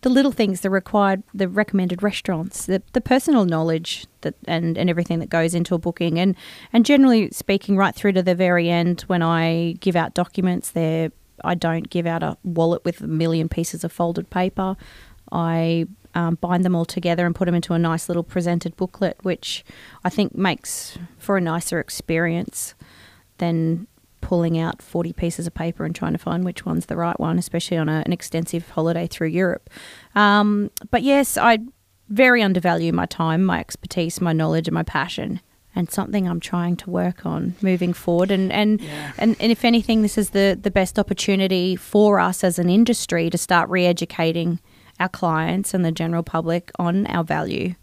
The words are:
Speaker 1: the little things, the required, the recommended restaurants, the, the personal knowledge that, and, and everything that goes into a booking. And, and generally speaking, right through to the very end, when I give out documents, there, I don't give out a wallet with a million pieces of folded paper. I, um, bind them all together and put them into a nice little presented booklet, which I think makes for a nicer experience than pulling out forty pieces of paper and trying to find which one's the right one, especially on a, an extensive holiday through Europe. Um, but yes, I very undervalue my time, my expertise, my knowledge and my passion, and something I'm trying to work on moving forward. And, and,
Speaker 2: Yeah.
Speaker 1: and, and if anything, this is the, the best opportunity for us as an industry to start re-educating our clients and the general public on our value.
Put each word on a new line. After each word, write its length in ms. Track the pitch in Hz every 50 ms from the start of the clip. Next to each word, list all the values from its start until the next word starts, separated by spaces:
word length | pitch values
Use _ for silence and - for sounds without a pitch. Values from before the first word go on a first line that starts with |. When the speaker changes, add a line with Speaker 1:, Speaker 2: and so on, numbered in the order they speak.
Speaker 1:
the 80 | - 262
little 220 | 254 262 277 285
things, 300 | 247 - 226 196 190 180
the 80 | - 196
required, 540 | 190 190 - - - 208 202 196 190 190 - _ -
the 140 | 196 196
recommended 540 | 180 185 208 214 - - 196 185 180 180 180 196
restaurants, 600 | 208 190 - - - 185 156 165 196 - - -
the, 160 | - 185 190 - - -
the 80 | 262
personal 440 | - - 254 269 - - 302 247 196
knowledge 600 | 180 165 160 160 165 165 160 170 - - - - _ _ _
that, 120 | - 151 - _ -
and, 300 | - 170 160 165 165 165
and 120 | - 175 180
everything 300 | 170 170 175 - 165 165
that 100 | 165 -
goes 240 | - 165 165 165 170
into 220 | 175 175 - 185
a 20 |
booking. 420 | 165 170 175 170 - 170 170 160 165
And, 160 | 180 196 180 - - - - - - -
and 140 | - 233 233
generally 440 | - 285 277 277 262 240 226 202 -
speaking, 440 | - - - - 196 196 - - 202
right 160 | 190 196 - -
through 180 | - - 202 190
to 100 | 185 180
the 120 | 185 180
very 340 | 175 190 180 180 175 170 170
end, 320 | 170 170 170 175 175 170 -
when 140 | - 185 175
I 520 | 165 165 165 165 165 165 165 170 170 170 165 -
give 160 | - 196 175
out 180 | 175 160 - -
documents, 580 | - 175 - _ - 180 185 180 - - -
there, 400 | - 170 165 160 160 160 165 160 _ - _ _ _ - -
I 120 | - 180
don't 340 | 175 - 165 165 165 170 -
give 160 | - 175 170
out 180 | 170 165 165 165
a 140 | 156 - _ _
wallet 400 | 180 170 165 165 165 175 - _
with 160 | 175 170 -
a 60 | -
million 400 | 151 160 156 165 165 165 165 160 165
pieces 340 | - - 165 - - 170 -
of 80 | 170
folded 380 | - - 175 170 170 170 175 _
paper. 460 | - 180 180 190 - - 190 190 190 - - - - - - - - - _ -
I, 560 | - 165 170 165 165 165 165 165 165 165 165 175 196 _ _ - -
um, 200 | 175 170 165 170
bind 280 | - - 175 180 175 185
them 120 | 180 180
all 100 | 170 165
together 400 | - - 202 170 175 170 170 175
and 80 | 175 170
put 120 | - 190
them 100 | 175 170
into 180 | 170 165 - 175
a 60 | 165
nice 280 | 170 165 165 165 -
little 160 | - 175 170 170
presented 520 | - - 185 170 175 175 170 - 170 170
booklet, 400 | - 185 180 - - 202 180 - _ -
which 420 | 190 175 - - - - - - - - - - - - - _
I 60 | 180
think 260 | - - 208 - -
makes 640 | - 190 185 151 - - - - - - - - - 175 - -
for 200 | _ - - 202
a 40 | 196
nicer 380 | 175 165 160 175 - - - 160
experience 960 | - - - - - - 165 160 170 170 165 170 - - - - - - - _ - - - - - - _ _ _ _ _ _
than 480 | 175 170 170 165 160 160 165 170 202 - _ _ _ _ _ _
pulling 360 | - - 185 175 170 165 165
out 240 | 165 165 165 - -
forty 300 | - - - 175 170 165
pieces 360 | 175 - - 170 165 - 175
of 60 | 170 -
paper 300 | - 165 170 170 - 160
and 100 | 160 165
trying 200 | - - 165 160
to 40 |
find 280 | 165 - 175 170 175 180
which 200 | 180 175 - -
one's 200 | 175 160 165 175
the 100 | - 165
right 240 | 165 170 170 170 -
one, 180 | 156 160 170
especially 380 | 175 175 - - 170 - - 180
on 120 | 165 160 147
a, 140 | 156 156 -
an 80 | - 175
extensive 560 | 170 - - - 165 165 - - 170 170 -
holiday 360 | - - 160 165 170 165 170
through 200 | 165 - - 170
Europe. 420 | 160 156 175 190 180 - - _ - - - - - - - - _ _
Um, 540 | 202 208 208 202 208 208 208 208 208 208 - _ - - -
but 100 | - 233 226
yes, 320 | 269 277 277 277 - -
I 240 | - - 233 233 214 226 254 _ _ _ _ _ _ _ -
very 320 | 208 208 262 254 247 240 214
undervalue 500 | 196 185 180 175 180 170 165 165 165 165
my 120 | 170 175
time, 360 | 175 - - 165 160 160 170 190
my 160 | 185 175 165
expertise, 640 | - - - - - - - 185 170 165 - -
my 100 | 180 170 160
knowledge 340 | 160 160 156 160 165 165
and 80 | 170 160
my 80 | 165 170
passion, 580 | - - 151 - 180 - - - - - 180 _ _ _ _ _ _ _
and 140 | 185 175 -
something 360 | - - 190 - - 208 190
I'm 120 | 180 170 170
trying 360 | - - - 175 175 175 175
to 120 | 170 - 185
work 340 | 180 180 180 180 180 - -
on 300 | 170 160 156 - 180 180 -
moving 300 | 202 190 185 175 180 180
forward. 380 | 175 - - - 170 170 180 190
And, 180 | 202 190 190 185
and, 280 | - 208 214 208 214 202
Speaker 2:
Yeah. 320 | - 151 - - - 143 -
Speaker 1:
and, 180 | - - 226 220 -
and 100 | - 226
if 140 | 233 - -
anything, 380 | 240 233 233 208 - 226 220 214
this 140 | 208 -
is 120 | - 208 -
the, 280 | - 196 196 196 185 -
the 100 | - 202
best 260 | 185 196 185 180 - -
opportunity 760 | 202 - 196 - - - 196 190 190 190 190 180 175 185 185
for 440 | 180 - - - 208 214 208 202 190
us 240 | 175 180 185 - -
as 140 | 185 170 -
an 100 | 175 175
industry 600 | 180 208 233 240 240 - - - 185 170 165 170
to 80 | 165
start 300 | 175 - - 180 175 160 -
re-educating 880 | - 185 175 180 175 170 175 - - - 165 165 165 170 165 170 170 175 _ _ - - - - _ _
our 80 | 180 185
clients 640 | - - - 170 160 156 160 165 170 190 196 - -
and 100 | 185 180
the 80 | 165
general 320 | 165 - 165 165 170 170 165
public 480 | - - 165 170 165 165 175 175 - - -
on 280 | 180 170 175 196 202
our 160 | - - 175 165
value. 480 | 165 160 151 156 - 190 - - 180 175 _